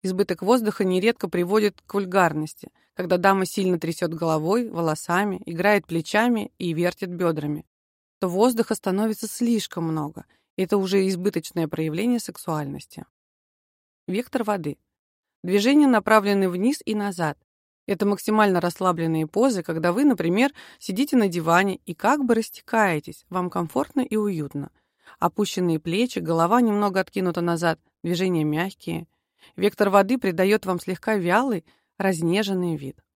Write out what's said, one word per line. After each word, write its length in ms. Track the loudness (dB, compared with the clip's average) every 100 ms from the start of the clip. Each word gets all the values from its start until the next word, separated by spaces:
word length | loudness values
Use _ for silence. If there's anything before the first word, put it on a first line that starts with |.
Избыток 400 | -4 -2 -2 -2
воздуха 420 | 2 2 2 0
нередко 460 | 0 2 0 0 -4
приводит 500 | -2 2 2 2 -4 -6
к 80 |
вульгарности. 760 | -6 0 2 4 2 -6 -10 -20 _ _
Когда 240 | -8 0 2
дама 300 | 4 4 0
сильно 340 | 0 0 0
трясёт 320 | -2 -4 -4
головой, 560 | -2 -2 0 0 0 -2
волосами, 760 | -2 -2 -2 -2 -2 0 -4 -8
играет 400 | 0 2 2 0
плечами 640 | -6 -2 0 2 0 -2 _
и 160 | -4
вертит 340 | 0 -2 -2 -10
бёдрами, 560 | -2 0 0 -4 -6 -10 _ _ _ _ _
то 80 | -4
воздуха 460 | 2 2 2 -2
становится 520 | -2 -2 0 -2 -4 -8
слишком 580 | -2 0 0 -2 -6
много. 420 | -4 -4 -6 -10 -20 _ _ -6
Это 180 | 0 0
уже 320 | 2 2 2
избыточное 580 | 0 -2 -4 -6 -4 -4
проявление 520 | -2 -4 -2 0 0
сексуальности. 880 | -4 -12 -6 -6 -6 -10 -14 -20 -20 _ _ _ _ _ _ _ _ _ -6
Вектор 380 | -6 -4 -6
воды. 320 | -4 -4 -6 -10 _ _ _ _ _ _
Движения 440 | -2 2 4 6 6
направлены 640 | 4 4 4 4 2 2
вниз 320 | 0 -2 -2
и 100 | -4
назад. 440 | -4 -4 -2 -4 -4 _ _ _ _ -6
Это 200 | 0 0
максимально 540 | 0 0 4 4 4
расслабленные 680 | 0 0 -2 0 0 0 0
позы, 360 | 2 2 0
когда 300 | -4 -2 0
вы, 120 | 4
например, 480 | 4 4 2 2 0 -2 -20 -14
сидите 380 | -8 -4 2 2
на 120 | 2
диване 520 | 0 2 4 2 -2
и 100 | -10
как 300 | -2 0 2
бы 100 | 2
растекаетесь, 920 | 0 0 -12 -2 0 2 0 -6 -18 _
вам 220 | -6 -4
комфортно 500 | -4 -4 -4 -2 -4
и 160 | -2 -2
уютно. 540 | -2 -4 -6 -8 -10 _ _ _ -20 -4
Опущенные 600 | -2 0 -4 0 0 0
плечи, 400 | -2 -2 0 -2
голова 420 | -2 2 4 4
немного 400 | 4 2 0 0
откинута 400 | -2 -2 -2 -2
назад, 380 | -2 0 0 -2 _ _
движения 420 | -4 -2 0 0
мягкие. 600 | 0 -2 -4 -8 -8 -8 -10 _ _ _ _ -2
Вектор 340 | -2 2 4
воды 280 | 4 4 0
придаёт 460 | -2 0 2 2
вам 160 | 0 -4
слегка 360 | -4 -6 -2 -2
вялый, 480 | 2 0 0 -4 _ _ _ _
разнеженный 760 | -2 0 0 0 -2 -2 -2 -4
вид. 280 | -10 -16 _